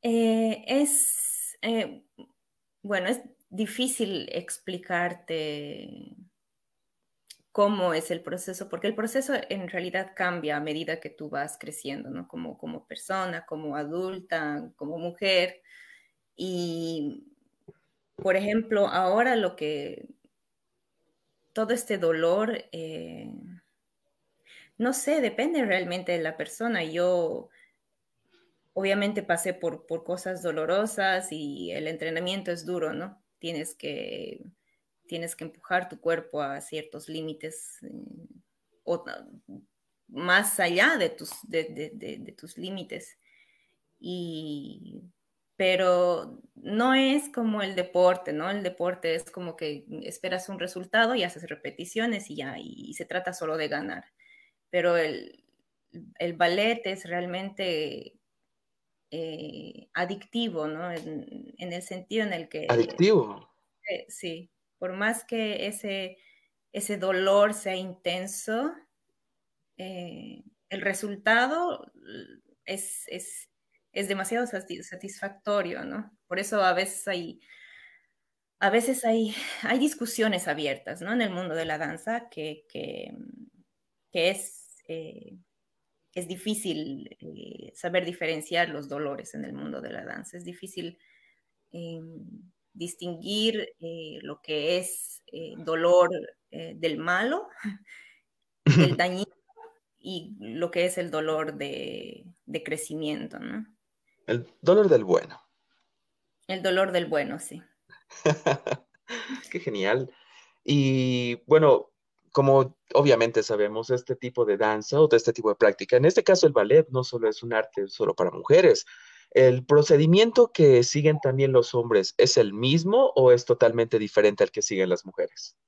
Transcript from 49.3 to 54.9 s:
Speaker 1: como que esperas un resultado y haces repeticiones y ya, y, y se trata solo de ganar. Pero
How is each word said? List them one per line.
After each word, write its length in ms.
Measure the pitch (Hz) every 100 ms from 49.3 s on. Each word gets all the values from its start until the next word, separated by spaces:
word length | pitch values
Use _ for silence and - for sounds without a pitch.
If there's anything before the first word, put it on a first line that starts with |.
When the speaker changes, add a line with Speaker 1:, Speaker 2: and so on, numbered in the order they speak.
Speaker 1:
como 240 | - 175
que 300 | 165 156 170 - -
esperas 460 | - - 190 185 180
un 100 | 190
resultado 560 | 175 180 180 220 226
y 100 | 254
haces 240 | 175 - 165
repeticiones 840 | 151 143 - 175 220 233 208 202
y 60 | 147
ya, 220 | 139 127
y, 140 | - - 147
y 60 |
se 100 | 151
trata 280 | - 180 185
solo 240 | 180 160 156
de 120 | 151
ganar. 360 | 143 185 - - _ _ _ _ _ _
Pero 260 | 180 175